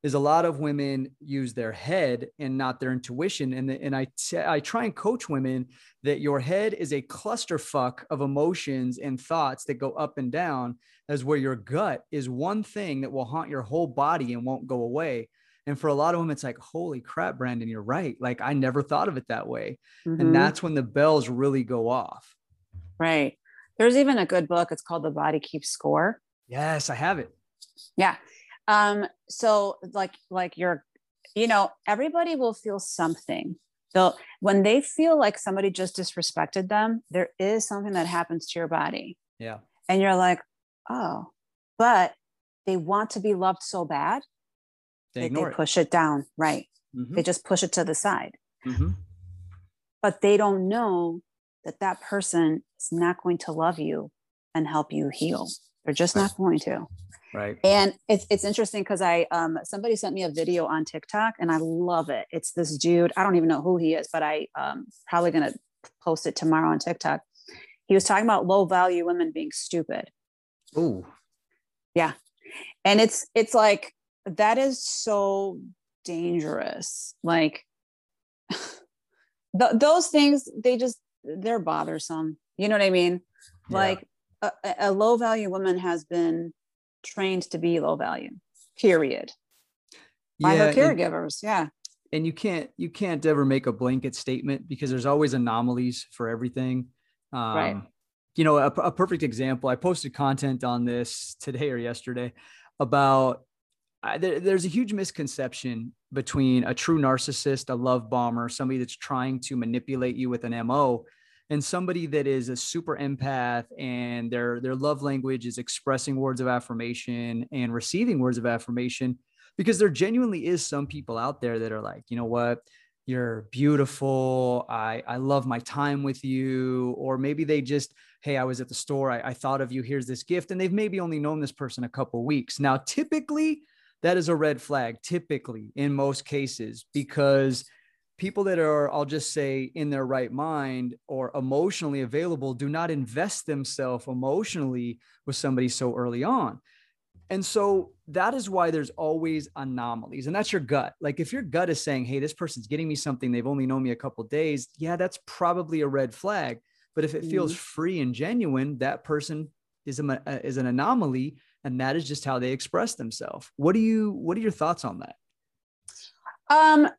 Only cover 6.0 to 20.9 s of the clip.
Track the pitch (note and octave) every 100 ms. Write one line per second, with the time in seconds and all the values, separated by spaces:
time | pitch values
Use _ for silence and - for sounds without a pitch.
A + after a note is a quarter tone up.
6 | C#3+ D3 D3 C#3+ B2+ F#3+ G#3+ G3+ C#3 C#3+
7 | - - G#3 A#3 - E3 - C#3+ B2+ -
8 | - C#3+ C#3 C#3 D#3+ F3+ C#3+ C3 B2+ B2
9 | C#3+ C3 - E3 C#3 C3 - B2 C3+ -
10 | D3 - B2+ D3 F3 C3 A#2+ A#2+ _ _
11 | - D3 C3 D3+ C3+ A#2+ F#2+ D3+ G3+ B2+
12 | - D3 B2+ B2+ E3+ G#3+ G3+ G#3 F#3 C3+
13 | C3 C3 A#2 D#3 - C#3 A2 D#3+ D#3+ C3
14 | D3 E3 B2 A#2+ B2+ C3 - B2+ A#2 C#3+
15 | D#3+ A#2+ A2+ _ _ _ - C#3+ D#3 C#3+
16 | D#3+ F3 E3 C#3 C3+ A#2 - E3 E3+ B2+
17 | - - F3 C3 B2+ A#2 A2+ A2 G#2 D3+
18 | D#3 - B2 B2 B2 C#3+ C3 C#3 C#3 D3
19 | G3+ C3 - A2+ G#2 A#2+ G#2 C3 _ _
20 | E3+ D#3+ C3+ C3+ D3 D3 E3 D3 A#2+